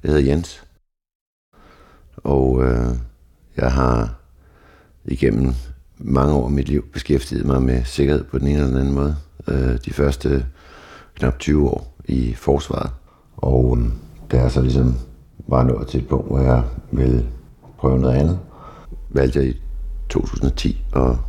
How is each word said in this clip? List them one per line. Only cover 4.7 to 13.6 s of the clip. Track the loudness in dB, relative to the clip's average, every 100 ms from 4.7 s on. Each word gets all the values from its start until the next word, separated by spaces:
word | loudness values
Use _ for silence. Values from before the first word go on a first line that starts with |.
| -20 _ _ -8
igennem | 0 2 2 0 0 -8 -18 -20 -14
mange | -2 2 4
år | 2 2
i |
mit | -2 0
liv | -2 -4
beskæftiget | -12 -2 -2 0 -4 0
mig | 2
med | 2 0
sikkerhed | -2 0 2 2
på | 0 -2
den | 0
ene | 2
eller | 2
den | 0
anden | 0 0
måde. | -2 -4 -8 -14 -4
Øh, | -2 0 -2 -4
de |
første | 0 0 0 0 0 -2 -10 -20 -20 -20 -20 -20 -4
knap | -2 -2
tyve | 0 2 2
år | -2 -8 -14 -4
i | -2 -2
forsvaret. | -2 0 0 0 -6 -6 -10 -18 _ _ -4
Og, | 0 2